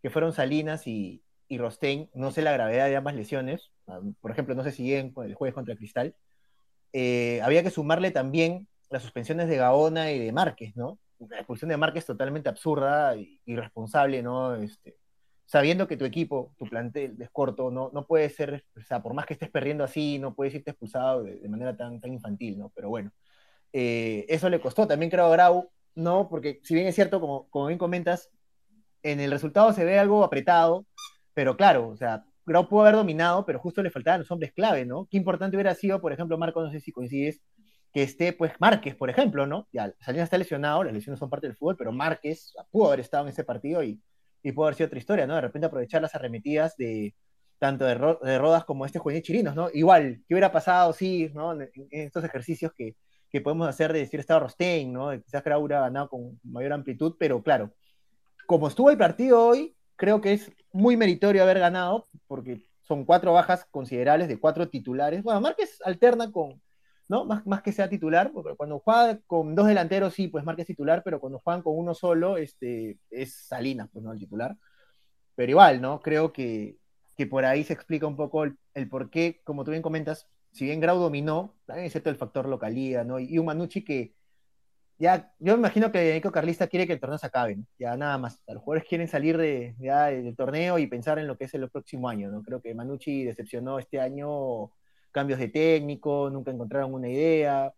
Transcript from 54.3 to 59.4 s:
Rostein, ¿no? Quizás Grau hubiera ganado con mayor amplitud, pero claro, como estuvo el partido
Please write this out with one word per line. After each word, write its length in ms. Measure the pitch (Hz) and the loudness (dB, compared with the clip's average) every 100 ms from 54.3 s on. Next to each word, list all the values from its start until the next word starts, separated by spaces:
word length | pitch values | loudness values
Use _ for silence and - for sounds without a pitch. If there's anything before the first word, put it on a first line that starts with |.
| 160 | 0
Rostein, 520 | 127 - 175 170 131 | 0 -4 -2 -2 -4
¿no? 180 | 123 139 131 | -6 -6 -8
Quizás 220 | - 143 | -8 -8
Grau 160 | 147 147 | -2 -2
hubiera 200 | 147 143 | 0 0
ganado 280 | 127 131 143 | 0 -2 -8
con 320 | 127 120 123 | -10 -14 -16
mayor 280 | 120 120 135 | -14 -8 -6
amplitud, 440 | 147 135 120 156 165 | -6 -6 -4 -4 0
pero 240 | 160 123 | 0 0
claro, 320 | 127 131 104 _ _ _ _ _ _ _ - | 2 2 0 _ _ _ _ _ _ _ 2
como 220 | 170 147 | 2 2
estuvo 220 | - 269 | 6 6
el 80 | 294 | 8
partido 480 | 180 165 254 233 | 4 4 6 8